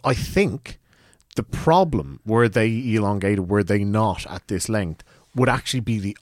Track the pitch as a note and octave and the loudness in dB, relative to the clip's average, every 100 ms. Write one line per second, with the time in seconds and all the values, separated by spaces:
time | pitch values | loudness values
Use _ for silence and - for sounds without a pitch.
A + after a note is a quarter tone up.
0 | - B2 - - G#3 C3+ - - _ _ | -2 -2 0 2 0 -2 -10 -20 _ _
1 | _ _ _ - A2+ - - E3+ F3+ A#2+ | _ _ _ -8 -6 -2 2 4 4 0
2 | C#2 C2+ G#2+ A2+ A#2+ F#2+ A2 A2+ B2+ A2 | -4 -8 0 2 4 2 0 0 0 0
3 | G2+ G2+ G2 G2+ F2+ G#2 F#2 G#2 G2+ G#2+ | 0 0 0 0 2 0 2 0 2 2
4 | A2 F2 - F#2 - F#2+ - A2 F2+ D#2+ | 0 -2 -8 -12 -6 -6 -2 -2 -4 -6
5 | - _ _ B2 B2+ B2 - C3 A2 A2 | -16 _ _ 0 2 2 -2 -4 -2 -2
6 | G2 - | -4 -6